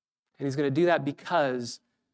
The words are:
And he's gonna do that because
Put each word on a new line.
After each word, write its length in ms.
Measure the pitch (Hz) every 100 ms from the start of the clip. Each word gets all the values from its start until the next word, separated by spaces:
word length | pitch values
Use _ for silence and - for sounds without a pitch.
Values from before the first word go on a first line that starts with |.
| _ _ _ -
And 80 | 139
he's 100 | 135
gonna 120 | 143
do 180 | 139 175
that 180 | 160
because 760 | 139 139 - 175 139 127 120 - _ _ _